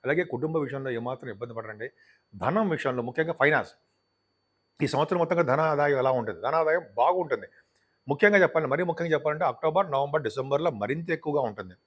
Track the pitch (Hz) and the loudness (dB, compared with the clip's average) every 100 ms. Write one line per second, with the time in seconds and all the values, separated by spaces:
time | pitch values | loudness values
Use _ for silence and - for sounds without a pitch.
0 | 123 156 175 123 156 160 139 139 135 117 | 0 -2 -2 -4 -4 -4 -4 -6 -6 -6
1 | 120 131 127 101 120 113 110 107 120 _ | -6 -8 -10 -12 -10 -10 -12 -12 -14 _
2 | _ _ _ 98 101 190 214 160 139 127 | _ _ _ -4 -2 0 0 -2 -2 -4
3 | 117 127 160 165 139 147 101 _ _ _ | -4 -4 -4 2 4 4 0 _ _ _
4 | _ _ _ _ _ _ _ _ 143 139 | _ _ _ _ _ _ _ _ -2 0
5 | 156 180 165 170 165 135 160 147 147 135 | 0 0 2 2 2 2 2 2 2 2
6 | 131 131 113 104 113 160 156 165 156 101 | 2 2 -2 -4 -2 0 2 0 -2 0
7 | 135 185 165 120 92 _ _ _ _ _ | 2 2 0 -4 -6 _ _ _ _ _
8 | - 139 208 208 170 165 147 139 175 170 | -6 4 6 6 6 4 0 -2 -2 -2
9 | 170 151 147 151 170 120 160 165 185 135 | 0 0 0 0 -2 0 0 2 0 0
10 | 143 156 123 131 135 135 170 110 104 151 | 0 0 -2 -4 -2 0 0 -2 -4 -4
11 | 170 160 - 147 123 104 92 90 | -2 -4 -2 -2 -2 -6 -12 -14